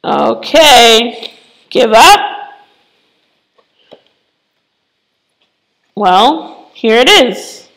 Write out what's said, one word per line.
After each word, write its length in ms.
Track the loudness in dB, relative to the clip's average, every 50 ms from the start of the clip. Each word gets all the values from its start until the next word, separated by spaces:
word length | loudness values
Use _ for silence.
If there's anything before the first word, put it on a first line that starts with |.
Okay. 1300 | -6 -6 -4 -4 -4 -4 -4 -6 -8 -2 0 2 4 4 4 4 4 4 2 2 0 -4 -10 -12 -18 -18 -20 _ _ _ _ _ _ _
Give 240 | -4 -2 -2 2
up? 280 | 2 4 4 4 4 2 0 -8 -10 -14 -18 -20 -20 _ _ _ _ _ _ _ _ _ _ _ _ _ _ _ _ _ _ _ _ _ _ _ _ _ _ _ -20 _ _ _ _ _ _ _ _ _ _ _ _ _ _ _ _ _ _ _ _ _ _ _ _ _ _ _ _ _ _ _ _ _ _ _ _ _ _ _ _
Well, 760 | -4 -2 0 2 2 2 0 0 -4 -10 -16 -20 -20 -20 _
here 240 | _ -8 -4 -2 0
it 140 | 0 2 2
is. 580 | 2 2 0 -2 -4 -10 -14 -18 -20 -20 -20 _ _